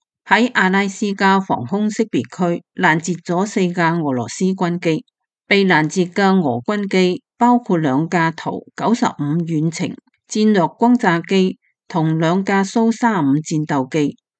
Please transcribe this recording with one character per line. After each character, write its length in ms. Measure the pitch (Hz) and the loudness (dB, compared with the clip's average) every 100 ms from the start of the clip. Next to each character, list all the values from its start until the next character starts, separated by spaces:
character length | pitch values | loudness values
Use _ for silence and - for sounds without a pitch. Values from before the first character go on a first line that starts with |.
| _ _ | _ _
喺 240 | - 202 247 | -2 0 0
阿 140 | 214 185 | 0 0
拉 180 | 196 196 | 0 -2
斯 260 | 196 202 | -4 -4
加 260 | 196 196 190 | 0 2 2
防 260 | 190 - 123 | 0 -4 -4
空 240 | 196 214 | -4 -4
識 140 | 214 | -2
別 180 | 220 147 120 - 175 | -2 -2 -4 -4 -2
區 80 | 170 _ - | -2 _ -2
攔 240 | 185 160 | 0 0
截 140 | 160 | -2
咗 300 | 170 - 175 | -8 -4 -2
四 280 | 208 214 180 | -2 -2 -2
架 240 | 175 165 170 | 0 0 0
俄 160 | 151 | -2
羅 160 | 127 117 | -4 -4
斯 160 | - | -2
軍 340 | 190 190 175 175 | -2 0 -2 -2
機。 260 | 175 160 - _ _ _ - | -2 -2 -6 _ _ _ 0
被 160 | 302 | 2
攔 240 | 294 277 156 | 4 2 2
截 160 | 190 | -2
嘅 180 | 175 208 | -2 2
俄 400 | 196 190 151 120 | 2 2 2 -2
軍 240 | 123 208 196 | -4 -4 -2
機 360 | 185 180 180 _ - | 0 0 -2 _ 0
包 220 | 240 247 | 2 2
括 180 | 240 175 | 2 0
兩 320 | 143 131 160 | 2 0 0
架 220 | 180 165 | 0 -2
圖 340 | 160 - - - - | -4 -8 -10 -12 -6
九 180 | 170 | -2
十 100 | 233 - | 0 0
五 180 | - 143 165 165 | -2 -4 -2 -2
遠 220 | 156 160 | -2 -2
程 240 | 160 185 - _ _ - | -4 -8 -8 _ _ -8
戰 220 | 214 214 | 0 2
略 80 | 202 | 4
轟 360 | 170 - 233 240 | 2 2 2 4
炸 220 | 196 170 | 4 0
機 380 | 165 190 185 - _ _ - | 0 2 2 -2 _ _ -6
同 300 | 175 160 160 | -2 0 0
兩 260 | 165 185 | 2 0
架 180 | 196 196 | 0 0
蘇 300 | 190 233 226 | 0 0 0
三 320 | 220 240 202 | 2 0 2
五 80 | 139 143 | 2 0
戰 260 | 156 156 | 0 -4
鬥 240 | 151 143 131 | -2 -2 -2
機。 260 | 160 147 - _ _ | -2 -2 -4 _ _